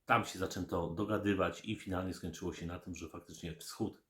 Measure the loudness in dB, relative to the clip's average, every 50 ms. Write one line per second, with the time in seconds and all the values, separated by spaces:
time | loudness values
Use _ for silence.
0 | _ 6 6 6 6 2 -2 -2 -2 -2 0 -4 -2 0 2 2 2 0 0 0
1 | 2 2 2 4 6 4 6 6 4 2 2 -2 -4 -4 -4 -4 -2 -2 0 0
2 | 0 0 -2 -4 -4 -6 -6 -2 -4 -4 -2 -2 -4 -4 -6 -6 -6 -8 -8 -6
3 | -8 -8 -10 -12 -14 -14 -12 -8 -6 -6 -6 -8 -10 -12 -2 -2 -2 -2 -2 -8
4 | _